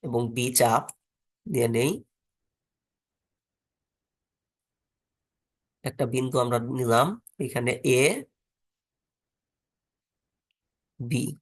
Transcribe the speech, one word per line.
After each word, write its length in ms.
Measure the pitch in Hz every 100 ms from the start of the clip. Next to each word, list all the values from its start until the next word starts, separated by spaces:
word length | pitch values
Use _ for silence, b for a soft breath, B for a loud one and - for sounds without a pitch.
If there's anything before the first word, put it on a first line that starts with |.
এবং 180 | 151 120 120
বি 120 | 117 123
চাপ 300 | 123 120 113 - - _ _ _ _ -
দিয়ে 220 | 131 120
নেই, 240 | 113 131 196 - _ _ _ _ _ _ _ _ _ _ _ _ _ _ _ _ _ _ _ _ _ _ _ _ _ _ _ _ _ _ _ _ _ _ _ _ _
একটা 200 | - - 120
বিন্দু 300 | 127 131 131
আমরা 180 | 123 120 117
নিলাম 380 | 127 123 113 147 226 - _
এখানে 320 | 131 - 120 - 139
এ 100 | 127 143 - - _ _ _ _ _ _ _ _ _ _ _ _ _ _ _ _ _ _ _ _ _ _ _ _ _ _ _
বি 240 | 120 127 - 147